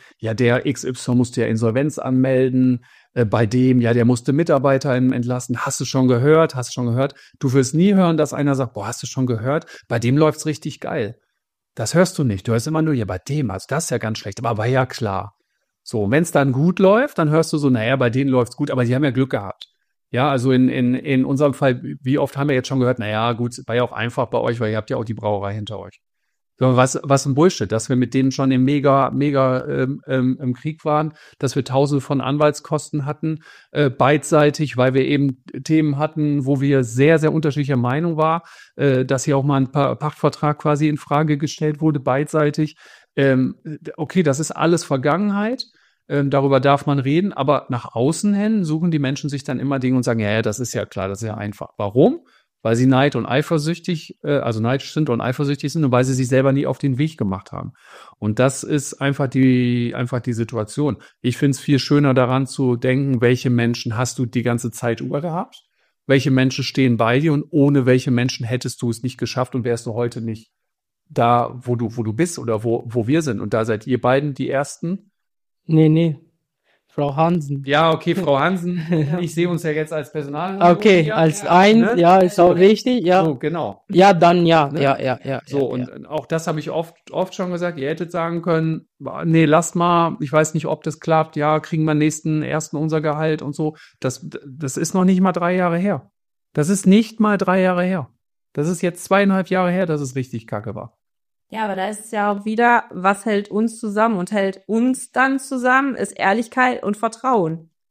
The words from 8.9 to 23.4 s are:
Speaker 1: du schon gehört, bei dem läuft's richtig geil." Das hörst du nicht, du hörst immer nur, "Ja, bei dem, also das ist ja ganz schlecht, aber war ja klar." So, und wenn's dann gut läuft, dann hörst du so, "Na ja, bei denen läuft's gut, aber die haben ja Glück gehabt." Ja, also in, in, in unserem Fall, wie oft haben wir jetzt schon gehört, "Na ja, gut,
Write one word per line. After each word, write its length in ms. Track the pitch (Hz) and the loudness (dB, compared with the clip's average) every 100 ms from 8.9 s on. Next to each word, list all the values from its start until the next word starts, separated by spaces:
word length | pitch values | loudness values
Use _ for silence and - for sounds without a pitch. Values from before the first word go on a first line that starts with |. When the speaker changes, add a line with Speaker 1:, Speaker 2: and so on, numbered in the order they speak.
| - | -10
Speaker 1:
du 20 | 127 | -8
schon 200 | 135 127 | -4 -2
gehört, 400 | 110 127 156 - - - | -2 -2 -4 -6 -16 -6
bei 140 | 113 | -2
dem 160 | 117 143 | 2 4
läuft's 300 | 156 151 156 | 2 2 -6
richtig 340 | 143 156 - | -6 -8 -10
geil." 400 | - 151 107 - _ _ _ _ _ - | -8 -6 -6 -8 _ _ _ _ _ -10
Das 180 | 113 | -2
hörst 240 | 170 180 - | 2 2 0
du 60 | |
nicht, 240 | 131 95 - | -2 -2 -2
du 40 | |
hörst 140 | 117 147 | -2 0
immer 160 | 160 | -2
nur, 120 | 160 | 0
"Ja, 100 | 131 | 0
bei 140 | 98 92 | -2 -6
dem, 340 | - 151 120 | -6 -4 -4
also 140 | 95 - | -6 -6
das 160 | 143 | -6
ist 60 | - | -4
ja 80 | 120 | -4
ganz 200 | 110 110 | -4 -6
schlecht, 220 | 104 104 | -10 -6
aber 140 | 113 107 | -4 -2
war 80 | 117 | 0
ja 180 | 131 | 0
klar." 520 | 127 - 107 95 101 _ _ _ _ _ | -2 -4 -4 -4 -8 _ _ _ _ _
So, 200 | - 110 | -8 -4
und 60 | 101 | 0
wenn's 220 | 143 175 | 0 2
dann 180 | 147 139 | 2 2
gut 300 | 127 170 180 | 2 0 4
läuft, 380 | 190 214 285 - | 4 4 0 -2
dann 100 | 156 | 0
hörst 240 | 156 160 | 0 0
du 60 | 156 | 0
so, 120 | 143 | 2
"Na 140 | 120 | 2
ja, 100 | 113 | 0
bei 160 | 131 123 | 0 0
denen 200 | 123 139 | 0 0
läuft's 260 | 127 120 - | 0 0 -4
gut, 160 | 147 | -4
aber 120 | 135 | -2
die 100 | 120 127 | 0 0
haben 80 | |
ja 60 | 147 | 0
Glück 200 | 120 131 | 0 -2
gehabt." 380 | 123 98 - - _ _ _ _ | -2 -6 -14 -20 _ _ _ _
Ja, 160 | 117 143 | -2 0
also 220 | 135 131 | 0 2
in, 180 | 127 127 | 4 4
in, 260 | 131 123 | 2 0
in 300 | 123 - 131 | -2 0 0
unserem 300 | 135 139 147 | 0 2 0
Fall, 260 | 135 139 127 - 147 | 2 -2 -2 -6 -8
wie 160 | 127 143 | -2 0
oft 180 | 139 139 | -2 -2
haben 120 | 147 | -2
wir 80 | 131 | -2
jetzt 100 | - | 0
schon 140 | 135 | 0
gehört, 180 | 123 127 | 0 0
"Na 100 | 107 | -4
ja, 240 | 107 117 | -2 -2
gut, 300 | 117 | -2